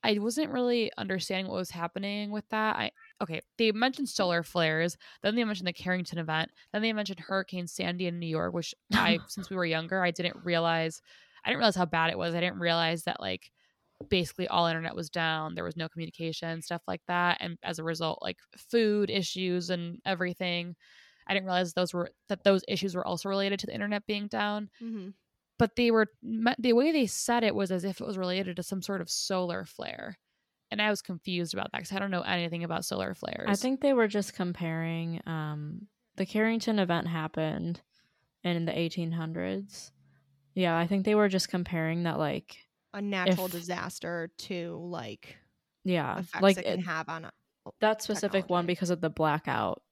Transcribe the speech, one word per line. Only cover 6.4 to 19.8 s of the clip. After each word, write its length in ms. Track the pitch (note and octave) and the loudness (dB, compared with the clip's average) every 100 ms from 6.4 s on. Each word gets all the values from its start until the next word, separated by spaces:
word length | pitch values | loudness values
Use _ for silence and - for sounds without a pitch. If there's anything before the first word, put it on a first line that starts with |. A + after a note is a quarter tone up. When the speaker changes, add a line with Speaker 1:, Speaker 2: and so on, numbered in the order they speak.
| E3 _ _ | -2 _ _
Speaker 1:
then 80 | G#3 | -2
they 100 | A3+ | 0
mentioned 260 | G#3+ G3+ F#3+ | 0 -4 -8
Hurricane 460 | - F#3+ F#3+ F#3 F3 | -4 -4 -2 -6 -6
Sandy 400 | - F3+ F3 F3+ | -4 -2 0 -2
in 120 | F3 | -2
New 80 | E3+ | -2
York, 260 | D#3+ F3 | 0 0
which 220 | F3 E3 - _ | -2 -4 -10 _
I, 260 | G3 E3+ E3+ | 2 4 2
Speaker 2:
<laughs> 60 | - | -2
Speaker 1:
since 220 | - F#3 | -12 -6
we 80 | F#3 | -2
were 80 | |
younger, 380 | E3+ D#3+ E3 F#3+ | 0 0 0 0
I 80 | F3+ | 2
didn't 260 | E3+ F3 - | 0 -4 -4
realize, 560 | F3 E3 E3 E3 D#3+ - _ - - - | 0 2 2 2 0 -4 _ -20 -20 -6
I 40 | - | -2
didn't 100 | B3+ | 4
realize 160 | A3+ | 4
how 100 | F#3 F3 | 4 2
bad 240 | E3 E3 | 4 2
it 60 | - | 2
was. 160 | E3+ | -2
I 60 | E3+ | 0
didn't 180 | F3 F3+ | 0 0
realize 440 | E3+ E3+ D#3+ E3 | 2 4 2 0
that, 140 | E3+ - | -2 -4
like, 300 | F#2+ F#2 - _ _ _ _ _ - | -4 -6 -10 _ _ _ _ _ 0
basically 380 | F#3+ E3 - F3+ | 0 0 -4 0
all 180 | F3 E3+ | 2 2
internet 280 | E3 E3 | 0 -4
was 140 | - D#3+ | -6 -6
down, 440 | E3+ E3 D#3+ D#3 | -2 0 -2 -4
there 80 | E3+ | -4
was 120 | F3 E3 | -6 -4
no 120 | D#3+ | -6
communication, 720 | E3 E3 - E3 D#3 E3 E3 | -6 -10 -6 -6 -4 -6 -6
stuff 220 | - E3+ - | -6 -6 -4
like 160 | F3 - | -6 -2
that, 300 | F3 F3 - | 2 2 2
and 160 | F3 E3 | -2 -6
as 160 | - D#3+ | -6 -4
a 40 | |
result, 340 | D#3+ E3 D#3+ - | -4 -2 -4 -4
like, 180 | - - _ - | -6 -8 _ -20
food 520 | - A#3 G#3+ G#3 G3 | 0 4 4 4 2
issues 580 | G3 E3+ F#3 F#3 F3+ F3 | 0 -2 -2 0 0 -2
and 280 | F3+ | -4